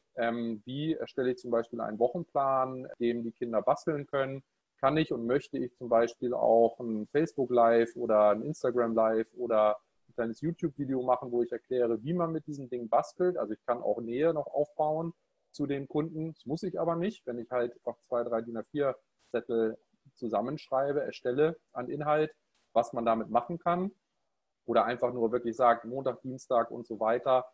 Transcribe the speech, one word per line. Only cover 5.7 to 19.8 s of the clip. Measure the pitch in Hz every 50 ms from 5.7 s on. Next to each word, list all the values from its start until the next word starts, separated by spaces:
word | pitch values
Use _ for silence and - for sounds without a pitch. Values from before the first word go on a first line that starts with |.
| _
zum | - 127 117
Beispiel | 120 113 120 120 - - 131 120 120
auch | 110 117 113 113 117 117 117 - -
ein | 123 113 110 107 107
Facebook | - - 147 165 160 - 139 127 123
Live | 123 120 117 117 117 117 117 117 -
oder | 123 120 110 107 107 104 104
ein | 104 110 127
Instagram | 147 156 - - 127 117 123 117 113 110
Live | 113 110 110 113 110 113 - -
oder | 123 123 117 113 107 107 107 107 - _ _ _ _ _
ein | _ _
kleines | 120 117 117 110 -
YouTube-Video | 143 165 170 - 175 151 135 143 143 131 135 127
machen, | 123 123 123 120 135 123
wo | 120 120
ich | 120 120
erkläre, | 123 113 _ - 127 123 120 113 117 107 117
wie | 147 175
man | 175 170 165
mit | 160 156 -
diesen | 156 143 139 131 120
Dingen | 127 120 117 110
bastelt? | 120 135 - - - - 180 180 180
Also | - 107 104 107
ich | - _
kann | - 120 123
auch | - 104 104 117
Nähe | 117 113 120 135 156 170 160
noch | 151 135
aufbauen | - - 143 147 - _ - 151 156 156 160 165 170 - _ _ _ _ _ _ _
zu | - - 143
den | 139 139 139 143
Kunden. | - - 151 156 165 156 156 160 165 156
Das | _ -
muss | 117 156 170
ich | 208 180 - 170
aber | 165 170 165
nicht, | 165 180 220 220 - -
wenn | 127 120 120
ich | 113 -
halt | 123 123 120 120 -
einfach | - - 117 110 _ _
zwei, | - 123 120 117
drei | 120 117 113
din | 117 117 113
A | 110 - _
vier | - 143 143 135 120 - _ _ _ _ _ _
Zettel | - 113 - - 117 113 110 110 - -